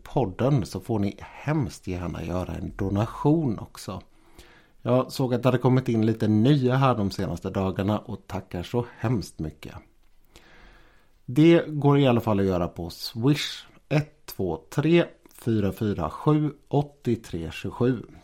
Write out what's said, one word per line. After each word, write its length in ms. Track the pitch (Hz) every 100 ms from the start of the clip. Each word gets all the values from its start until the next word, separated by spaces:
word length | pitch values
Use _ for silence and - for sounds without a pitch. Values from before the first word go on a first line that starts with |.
podden 640 | - 151 101 87 123 143 87
så 140 | 95
får 200 | - 110
ni 180 | 98 -
hemskt 680 | - - - 156 95 - -
gärna 360 | 90 87 80
göra 300 | 82 90 85
en 200 | 82 - -
donation 840 | 95 98 110 - 147 165 143 98
också. 420 | 120 - - 95 - _ _ - - - _ _ 120
Jag 240 | 127 127
såg 220 | - 131
att 100 | 120
det 40 | 127
hade 100 | 127
kommit 320 | 127 127 127
in 160 | 113 110
lite 220 | 110 107
nya 480 | 107 123 147 123 131
här 200 | 135 113
de 160 | 98
senaste 380 | - 90 85 98
dagarna 500 | 95 95 90 98 107
och 280 | - 101 -
tackar 360 | 95 - 90
så 220 | - 120 117 -
hemskt 420 | 113 117 - -
mycket. 360 | 78 - - - - _ _ _ _ - - - - - _ _ _ _ -
Det 400 | 127 160 170 160
går 320 | 151 143 143
i 80 | 135
alla 140 | 117
fall 180 | 113 101
att 60 | 95
göra 220 | 90 85
på 220 | - 85
Swish 760 | - - 117 127 147 - - - - -
ett 360 | 147 147 _ -
två 360 | - 92 78 -
tre 360 | - 151 170 - - -
fyra 380 | - 120 110 98
fyra 380 | - 107 95 78
sju 440 | - 151 151 151 - _
åttiotre 840 | 143 143 - 123 110 - 87 80
tjugosju, 460 | - 98 - 123 117 - -